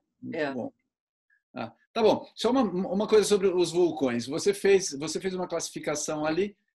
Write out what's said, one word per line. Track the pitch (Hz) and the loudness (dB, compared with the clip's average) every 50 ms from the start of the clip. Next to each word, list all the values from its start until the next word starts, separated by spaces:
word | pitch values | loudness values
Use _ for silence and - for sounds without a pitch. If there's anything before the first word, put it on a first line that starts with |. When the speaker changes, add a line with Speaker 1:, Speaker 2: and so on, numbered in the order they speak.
| _ _ _ _ | _ _ _ _
Speaker 1:
muito | 123 127 123 | -14 -10 -6
Speaker 2:
é. | 165 151 139 135 | -6 -4 -4 -4
Speaker 1:
bom. | 127 113 - - _ _ _ _ _ _ _ _ _ _ _ _ _ _ _ - | -6 -8 -10 -12 _ _ _ _ _ _ _ _ _ _ _ _ _ _ _ -12
Ah, | - 120 113 - _ _ _ - | -10 -10 -10 -12 _ _ _ -2
tá | 226 | 2
bom, | 233 208 156 - - - _ | 4 4 4 2 -2 -8 _
só | - - 220 | -4 -2 0
uma, | 247 269 254 | 2 2 2
uma | 202 165 180 190 - 180 196 214 202 | 0 0 -2 -4 -2 -2 -2 0 4
coisa | 208 214 196 | 4 4 6
sobre | - 208 202 185 196 | 4 2 2 2 2
os | 175 180 175 160 | 2 2 0 2
vulcões. | 156 175 180 170 156 - 139 131 120 120 117 | 2 2 2 2 2 0 0 0 0 -2 -4
Você | 127 139 165 - 202 196 | -4 -6 -2 0 0 0
fez, | - - 196 196 190 185 - 143 139 | 2 4 4 4 4 4 0 -6 -6
você | 147 156 156 185 | -6 -6 -6 -4
fez | 170 190 185 | -4 -4 -4
uma | 185 180 175 | -4 -4 -4
classificação | - 165 151 - - - 151 170 151 147 - - 156 151 151 | -4 -6 -6 -6 -8 -8 -4 -4 -4 -4 -4 -4 -4 -2 -2
ali, | 156 160 165 196 208 202 _ _ _ _ | 0 0 0 -2 -2 -4 _ _ _ _